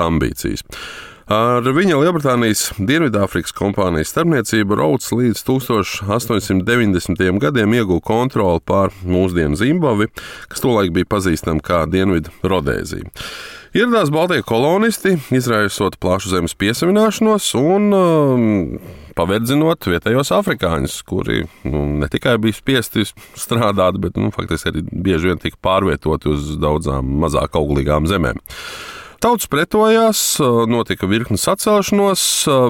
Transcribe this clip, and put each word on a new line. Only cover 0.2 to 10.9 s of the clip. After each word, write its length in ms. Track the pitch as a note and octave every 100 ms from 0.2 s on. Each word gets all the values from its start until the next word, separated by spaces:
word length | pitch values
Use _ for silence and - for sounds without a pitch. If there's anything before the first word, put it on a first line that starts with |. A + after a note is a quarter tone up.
| C2 - - G#1+ - - - - - - -
Ar 320 | G#2+ A#2 B2
viņa 380 | A#2+ C3+ G3 D3
Lielbritānijas 720 | D#3+ F3 C#3+ B2 A2+ G#2 - -
Dienvidāfrikas 720 | G2 D3+ D#3 G#2 G2 F2 E2+
kompānijas 600 | - G2 G2+ F#2+ E2 D#2
starpniecību 640 | - E3+ D3 G#2 A2 G2+ A#2+
Rhodes 320 | D3+ C#3 -
līdz 300 | A2+ B2 G2+
tūkstoš 460 | - C3 C3 A2+ F2+ - G2 G#2+
astoņsimt 480 | - A2 - F#2+
deviņdesmitajiem 720 | F#2 A#2+ A2 F2+ - F2 F#2 F#2+
gadiem 320 | D3 C#3+ G#2 A#2+
ieguva 240 | G#2 E2+
kontroli 640 | - A2 B2+ - G2 E2+
pār 300 | - F#2 G2 -
mūsdienu 540 | F#2 F2+ F#2 F2 D#2 D2
Zimbabvi, 480 | A#2+ F3 D3+ G#2+ G#2+ - - - -
kas 160 | -
tolaik 300 | - A2+ G2